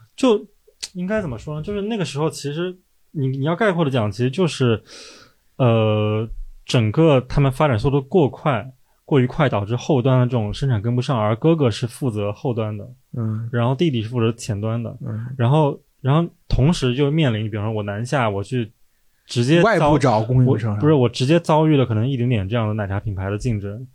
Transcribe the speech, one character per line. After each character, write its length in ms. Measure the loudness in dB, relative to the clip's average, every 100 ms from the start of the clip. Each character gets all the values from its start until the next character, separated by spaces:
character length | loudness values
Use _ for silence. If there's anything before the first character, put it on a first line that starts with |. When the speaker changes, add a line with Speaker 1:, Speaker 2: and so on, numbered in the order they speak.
| _
Speaker 1:
就， 240 | 0 2 2 -2 _ _ _ -14
应 120 | -8 -4
该 140 | -4
怎 80 | -4
么 80 | -8
说 160 | -10
呢？ 60 | -10
就 120 | -8
是 80 | -6
那 160 | -4 -4
个 80 |
时 140 | -4 -4
候 100 | -4
其 240 | -4 -8
实 220 | -6 -8 -10 _ _ _
你， 160 | -4 -4
你 180 | -2
要 100 | -2
概 160 | 0 0
括 120 | 2
地 60 | 0
讲， 220 | 0 -2
其 60 | -2
实 120 | -2
就 160 | 0 -2
是， 340 | 0 0 0 -4 -20 -20 -20 -20 _ _ 0
呃， 720 | 2 4 2 2 0 -2 -4 -8 -12 -14
整 260 | -2 0 2
个 280 | 4 4 4
他 200 | 2 2
们 100 | 2
发 160 | 2 0
展 100 | 2
速 120 | 0
度 100 | 0
过 300 | 2 2 2
快， 420 | 0 -2 -2 -6 -16 _ _
过 140 | 0 2
于 60 |
快， 240 | 2 2 0
导 160 | 0
致 100 | -2
后 260 | -4 0 0
端 180 | 2 2
的 60 | 2
这 40 |
种 220 | 0 -2
生 160 | -4 -2
产 100 | -2
跟 160 | 0
不 60 | -2
上， 160 | -2 0
而 180 | 0
哥 200 | 2 2
哥 140 | 2 2
是 180 | 0 -6
负 240 | -4 -4
责 200 | -4 -4
后 220 | -4 -4
端 220 | -4 -4 -8
的。 100 | -12 -20 _
Speaker 2:
嗯。 360 | -6 -4 -6 -4
Speaker 1:
然 160 | -2 0
后 60 |
弟 160 | 0 0
弟 140 | 0
是 60 | -2
负 100 | 0
责 120 | 0
前 260 | 0 -6 -4
端 220 | -4 -4
的。 140 | -6 -10
Speaker 2:
嗯。 220 | -10 -8 -8
Speaker 1:
然 140 | -2 2
后， 300 | 2 2 -2 _ _
然 140 | 0
后 160 | 0 0 -8 -2
同 240 | 2 2
时 220 | 2 0
就 160 | 0 0
面 240 | 2 0
临， 160 | 0 -4
比 80 | -4
方 80 |
说 80 | -4
我 80 | -4
南 240 | -4 -6
下， 240 | -2 0 0
我 140 | -2
去 280 | -4 -4 -4 _ _ _ _ _
直 180 | -6 -2
接 180 | 2 4
遭 40 |
Speaker 2:
外 140 | 4 4
部 200 | 4 4
找 220 | 4 2
供 240 | 2 4
应 140 | 4 2
商。 140 | -2
Speaker 1:
我， 40 | 0
不 80 | 4
是， 60 |
我 160 | 4 2
直 160 | 0
接 120 | 2 2
遭 280 | 2 2 4
遇 80 |
了 100 | 4
可 80 | 2
能 140 | 0 0
一 80 |
点 140 | -2 0
点 180 | 0 0
这 80 |
样 100 | -2
的 80 | -2
奶 140 | -2 -4
茶 100 | -4
品 160 | -4
牌 160 | -6 -4
的 80 | -4
竞 220 | -2 -4
争。 260 | -6 -10 -14